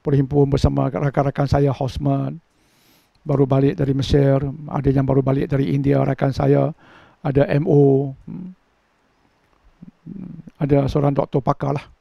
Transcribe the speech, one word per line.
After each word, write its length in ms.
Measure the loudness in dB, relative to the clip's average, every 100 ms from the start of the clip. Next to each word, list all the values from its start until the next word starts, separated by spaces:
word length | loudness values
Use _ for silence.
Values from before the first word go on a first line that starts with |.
berhimpun 480 | 0 0 0 2 2
bersama 400 | 2 0 0 -2
rakan-rakan 560 | -2 -2 0 -2 -2
saya 240 | 0 2 0
houseman. 720 | -2 -6 -2 -2 -2 -4 -10 _ _ _ _ _ _ _ _
Baru 240 | -4 0
balik 320 | 2 2 0 0
dari 160 | -2
Mesir, 480 | -2 0 2 2 2 -2 -8 -8
ada 160 | -2 0
yang 160 | 0
baru 160 | 2 2
balik 240 | 2 -2
dari 320 | -2 -2 0 0
India, 240 | 2 2
rakan 320 | 0 0 -2
saya, 400 | 0 2 2 2 -4 -20 -20 -20 _
ada 240 | -2 0
M 240 | 2 0 4
O, 400 | 4 6 4 0 -10
hmm, 320 | -14 -14 -14 -18 _ _ _ _ _ _ _ _ _ _ _ _ -20 _ -18 -16 -16 -16 -20 _
ada 320 | 2 2 2
seorang 240 | 0 0
doktor 320 | 0 -2 -2
pakar 320 | -2 -4 -4 -6
lah. 80 | -8 _